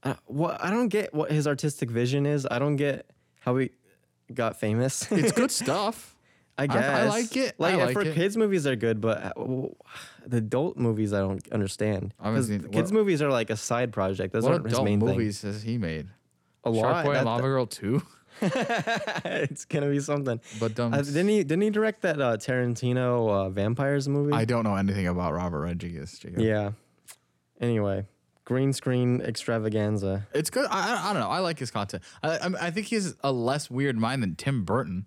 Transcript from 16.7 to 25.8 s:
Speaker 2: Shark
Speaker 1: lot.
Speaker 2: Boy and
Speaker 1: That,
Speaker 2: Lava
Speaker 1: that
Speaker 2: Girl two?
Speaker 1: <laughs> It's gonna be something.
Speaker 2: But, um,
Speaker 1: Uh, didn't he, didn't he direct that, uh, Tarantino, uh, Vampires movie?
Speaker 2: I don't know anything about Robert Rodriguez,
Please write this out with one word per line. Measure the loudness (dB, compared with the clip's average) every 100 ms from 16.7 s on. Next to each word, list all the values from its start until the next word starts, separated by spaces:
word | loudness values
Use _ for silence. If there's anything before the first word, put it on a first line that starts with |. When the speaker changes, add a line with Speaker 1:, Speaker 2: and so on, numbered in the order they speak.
Speaker 2:
Shark | 2
Speaker 1:
lot. | 2 2 2
Speaker 2:
Boy |
and | 2
Speaker 1:
That, | 2
Speaker 2:
Lava | 0
Speaker 1:
that | 2
Speaker 2:
Girl | 0 0
two? | -4 -2 -2 -2 -20 _ -4
Speaker 1:
<laughs> | -2 0 0 -2 0 -4 -4 -6 -4
It's | -4 -4 -6 -4
gonna | -2 2
be | 0
something. | 0 -2 -2 -4 -6 -4
Speaker 2:
But, | -4 0
um, | 0
Speaker 1:
Uh, | 0
didn't | 0 0 2
he, | 2
didn't | 2 2
he | 2
direct | 2 0 0
that, | -2 0
uh, | 2 0
Tarantino, | 0 0 0 0 0 2 2 2 4 2 2
uh, |
Vampires | 0 0 2 2 0 0
movie? | 0 2
Speaker 2:
I | 2 2
don't | 2
know | 2 2
anything | 2 2 0
about | 0 0
Robert | -2 -2 -2
Rodriguez, | -4 -6